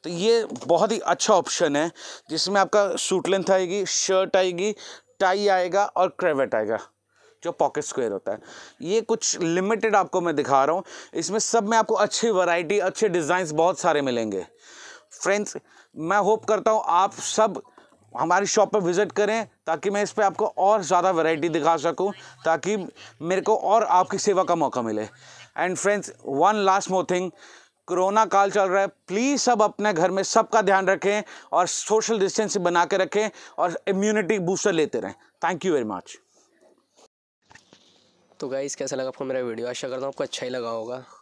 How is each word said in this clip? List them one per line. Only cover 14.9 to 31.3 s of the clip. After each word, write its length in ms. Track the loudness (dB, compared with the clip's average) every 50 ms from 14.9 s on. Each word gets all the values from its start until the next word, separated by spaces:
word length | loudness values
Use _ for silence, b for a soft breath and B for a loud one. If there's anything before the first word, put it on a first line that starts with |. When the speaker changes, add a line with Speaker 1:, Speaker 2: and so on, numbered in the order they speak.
| B B B B -14 -6 -2
Speaker 1:
फ्रेंड्स, 340 | -2 0 0 -2 -6 -10 -14 b b b b b b b
मैं 220 | -10 -4 0 0
होप 280 | 2 2 2 0 0 0
करता 260 | -2 -2 2 2 2
हूँ 120 | 2 2 0
आप 280 | 2 2 2 2 2 -2
सब 480 | -8 -10 -4 2 2 2 2 0 -8 -14 b b b b b b _ _ _ -6
हमारी 280 | -4 0 2 2 2 2
शॉप 260 | 2 4 2 2 4
पर 80 | 2 0
विजिट 320 | 0 2 0 0 0 0
करें, 360 | 0 0 0 0 0 -2 -4 -8 _ _ _
ताकि 240 | -6 -6 -2 -2 -2
मैं 140 | -2 -2 -2
इस 80 | -2
पे 120 | 0 0 0
आपको 220 | 0 2 0 -4
और 380 | -2 0 2 4 4 4 2 2
ज़्यादा 280 | 2 2 2 4 2
वैरायटी 380 | 2 2 2 2 0 0 -2 -2
दिखा 280 | 0 2 2 2 2
सकूँ, 360 | 2 0 -2 -2 0 -4 -4 -4 B B B B B -2
ताकि 420 | -2 -2 0 0 -2 -2 -2 -4 -10 _ B B B B B
मेरे 200 | -4 -2 -2 -2
को 140 | 2 0 0
और 280 | 0 2 2 2 2 4
आपकी 340 | 4 4 2 2 2 -2
सेवा 260 | -2 0 2 2 2 2
का 120 | 2 2
मौका 260 | 0 0 -2 -2 -2
मिले। 260 | -4 -2 -4 -4 -6 -8 B B B B B B B B B -4
And 160 | -4 -4 -4
friends, 540 | -2 0 0 0 0 -4 -10 -18 _ -10 -6
one 260 | 0 2 4 4 4
last 320 | 4 2 2 2 2 0
more 180 | 0 -2 -2 0
thing, 260 | 0 -2 -2 -2 -4 -8 B B B B B B B B _ _
कोरोना 400 | -4 -2 0 0 2 2 2 2
काल 260 | 4 4 2 2 4
चल 100 | 2 2
रहा 200 | 2 2 2 2
है, 60 | 2
प्लीज 540 | 0 _ _ _ -6 -2 0 0 0 0 0
सब 200 | 2 2 4 4
अपने 320 | 2 0 2 -2 -2 0 2
घर 180 | 2 0 2
में 120 | 0 -2 -4
सबका 380 | 2 2 2 2 4 2 2
ध्यान 260 | 4 4 2 2 4
रखें 360 | 2 0 2 0 0 0 0 -4 B